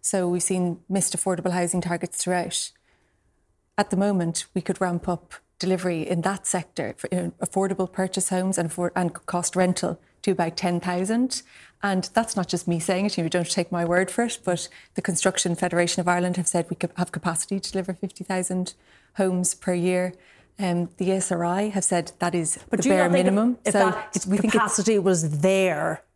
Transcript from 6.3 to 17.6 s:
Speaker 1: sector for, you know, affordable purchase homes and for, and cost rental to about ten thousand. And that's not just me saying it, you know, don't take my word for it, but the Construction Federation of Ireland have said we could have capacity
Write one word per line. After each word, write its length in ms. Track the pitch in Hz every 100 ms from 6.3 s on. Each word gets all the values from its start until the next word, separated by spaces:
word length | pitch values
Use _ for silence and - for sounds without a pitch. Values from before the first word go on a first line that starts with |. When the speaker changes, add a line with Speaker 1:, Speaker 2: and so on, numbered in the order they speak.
| 196 -
Speaker 1:
sector 480 | 185 165 - 113 -
for, 120 | -
you 60 | 180
know, 140 | 175 -
affordable 520 | 175 - 196 190 185
purchase 380 | - 190 190 185
homes 260 | 185 190 190
and 160 | 165
for, 200 | 165 175 -
and 160 | 175 - -
cost 280 | 180 175
rental 460 | 180 180 180 175 170 _ _
to 100 | -
about 240 | 185 165 165
ten 240 | 185 175
thousand. 600 | 175 180 190 226 254 - - - - _
And 260 | 202 190 185
that's 200 | - 226
not 140 | - 175
just 180 | 175 -
me 140 | 170
saying 260 | - 185 208
it, 100 | -
you 60 |
know, 60 | 165
don't 200 | 180 170
take 220 | - 175
my 140 | 175
word 260 | 170 175 185
for 140 | -
it, 160 | 233 -
but 240 | - 175 - - -
the 80 | -
Construction 520 | - 165 196 185 185
Federation 460 | 170 180 170 175 180
of 80 | 175
Ireland 280 | 175 180 180
have 120 | 175
said 180 | 175 165
we 60 |
could 160 | 170 175 -
have 160 | 180
capacity 480 | - 175 165 - 196